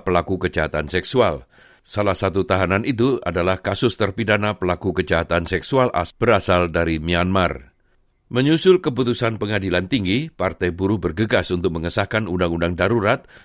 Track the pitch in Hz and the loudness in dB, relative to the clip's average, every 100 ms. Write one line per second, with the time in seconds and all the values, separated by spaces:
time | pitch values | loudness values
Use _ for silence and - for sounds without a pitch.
0 | - 90 82 92 85 82 78 76 73 90 | 2 0 0 -2 -2 -2 -2 -2 -2 -4
1 | - 123 104 73 - _ - _ - 107 | 0 2 2 0 -10 _ -20 _ -10 -2
2 | 101 90 95 95 92 95 90 98 127 113 | 0 0 0 0 0 0 2 0 0 0
3 | 127 131 90 90 87 95 98 98 123 - | 0 0 -2 -2 0 0 -2 0 0 0
4 | 101 98 107 104 104 98 90 87 98 87 | -2 -2 0 0 0 -2 -2 -2 -2 -2
5 | 76 82 82 87 82 87 - 135 123 - | 0 0 2 -2 0 -4 0 0 2 0
6 | 85 - 117 101 - 90 87 85 82 80 | -4 -2 2 2 4 2 2 0 0 -2
7 | 80 87 90 95 87 64 - _ _ _ | 0 0 2 2 0 -2 -12 _ _ _
8 | _ _ _ 120 139 160 185 180 156 120 | _ _ _ 0 2 4 6 4 2 -2
9 | 120 120 117 104 104 104 95 90 92 135 | -2 0 -2 -2 -4 -2 0 0 0 -2
10 | 92 113 160 - 92 82 90 87 95 107 | 0 0 -2 -4 -4 -2 -4 0 0 0
11 | 87 80 110 107 87 90 87 80 85 104 | -2 -2 0 0 0 -2 -2 -2 -4 -2
12 | 98 107 101 87 87 85 85 87 95 117 | -2 -2 -2 0 0 0 -2 0 0 2
13 | 101 135 - - | 2 0 -4 -20